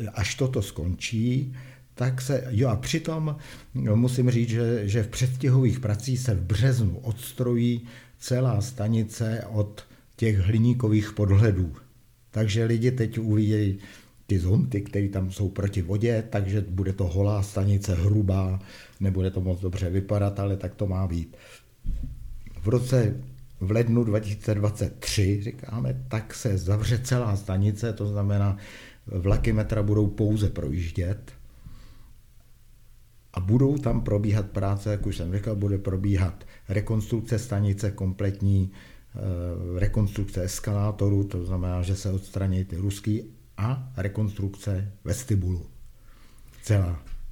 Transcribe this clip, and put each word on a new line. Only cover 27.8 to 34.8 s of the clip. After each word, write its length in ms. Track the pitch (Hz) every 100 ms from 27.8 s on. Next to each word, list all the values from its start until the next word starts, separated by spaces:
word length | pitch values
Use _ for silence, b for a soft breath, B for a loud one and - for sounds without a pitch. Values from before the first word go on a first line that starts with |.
| 117
to 140 | 104 104
znamená, 500 | 104 101 101 101 101 B B B B -
vlaky 460 | 92 90 104 120
metra 300 | 110 104 107
budou 240 | 101 104 101
pouze 440 | - 107 107 98
projíždět 840 | - 78 80 82 - 87 101 - - - B B B B B B - - - - - - - - - - - -
a 60 | -
budou 380 | 92 120 135 147
tam 220 | 117 -
probíhat 500 | - 104 107 104 98
práce, 400 | 104 98 101